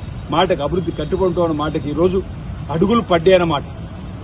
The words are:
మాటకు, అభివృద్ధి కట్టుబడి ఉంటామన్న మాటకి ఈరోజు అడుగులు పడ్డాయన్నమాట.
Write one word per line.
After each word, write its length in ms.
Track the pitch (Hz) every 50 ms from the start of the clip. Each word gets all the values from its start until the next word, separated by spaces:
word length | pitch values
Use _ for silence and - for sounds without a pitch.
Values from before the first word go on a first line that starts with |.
| - - - - - -
మాటకు, 320 | 147 160 190 - 185 135 143
అభివృద్ధి 280 | 147 160 185 165 170
కట్టుబడి 360 | - - 156 156 185 175 190 185
ఉంటామన్న 280 | 170 175 170 165 156
మాటకి 340 | 147 151 156 151 156 135 143
ఈరోజు 340 | 147 147 170 185 180 196 180 - - - - - - - - -
అడుగులు 300 | 143 165 190 196 233 233
పడ్డాయన్నమాట. 600 | 180 165 180 165 160 185 190 180 175 165 151 139 127 - - - - - - - - - - -